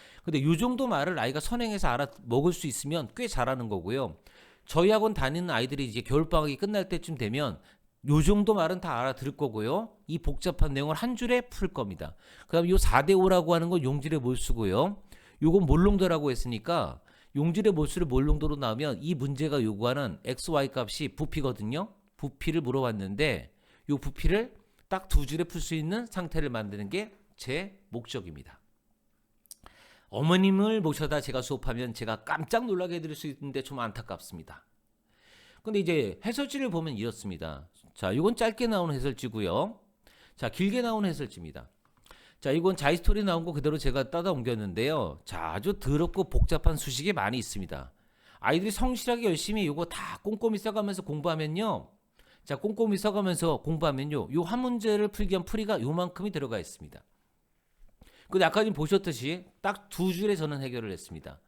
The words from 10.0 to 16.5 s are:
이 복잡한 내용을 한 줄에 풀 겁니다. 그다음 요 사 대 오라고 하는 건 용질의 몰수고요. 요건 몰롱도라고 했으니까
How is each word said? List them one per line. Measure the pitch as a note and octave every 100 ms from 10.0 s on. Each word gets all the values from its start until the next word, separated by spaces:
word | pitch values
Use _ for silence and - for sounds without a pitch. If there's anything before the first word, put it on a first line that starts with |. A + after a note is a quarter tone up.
| -
이 | E3
복잡한 | - D3 F#3 F3 D#3
내용을 | C#3 D3 D#3
한 | A#3+ A#3+
줄에 | A#3+ B3
풀 | B3 - F#3
겁니다. | - G#2+ E2+ D#2 - - - -
그다음 | E3 F3
요 | F#3+
사 | - B2+ D3
대 |
오라고 | G3 F#3 F#3 D#3+
하는 | E3+ E3+
건 | F3+
용질의 | C3 C#3+ C3+ D#3
몰수고요. | B2 B2+ - G#2 G#2 F#2+ E3+ G#3 - - - -
요건 | D3+ F#3 E3
몰롱도라고 | D3+ F#3+ G3 F#3 D#3+ D3
했으니까 | A#2+ B2